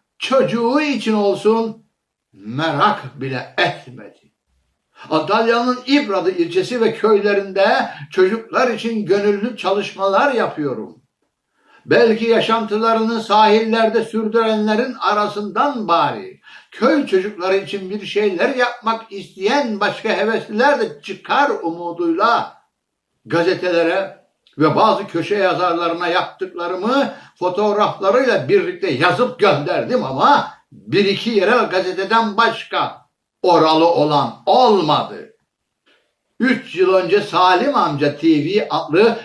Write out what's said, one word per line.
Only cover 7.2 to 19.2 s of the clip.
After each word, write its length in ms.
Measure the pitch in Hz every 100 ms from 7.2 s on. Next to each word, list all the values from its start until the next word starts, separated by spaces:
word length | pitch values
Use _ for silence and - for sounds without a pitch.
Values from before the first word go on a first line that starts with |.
| 202 196 196 190 208 226 - - 143
çocuklar 600 | 190 190 226 - 196 254
için 360 | 208 233 220 160
gönüllü 500 | 202 202 202 240 214
çalışmalar 760 | 185 202 - 185 196 202 285
yapıyorum. 680 | 233 160 - 143 110 92 - _ _ _ _ _ _ _ _ -
Belki 380 | 202 233 214
yaşantılarını 960 | 226 220 - 226 208 214 226 226 226 226
sahillerde 840 | 208 214 214 220 226 226 220 226
sürdürenlerin 920 | - 220 214 226 220 214 214 214 262
arasından 920 | 233 196 208 208 208 202 202 285 247 170
bari, 460 | 170 139 107 92 - - - _ -
köy 300 | 247 302 -
çocukları 500 | 190 208 170 185 196
için 340 | - 196 185
bir 160 | 202 180
şeyler 480 | 202 208 175 247
yapmak 580 | 254 247 - 220 220 -
isteyen 680 | 196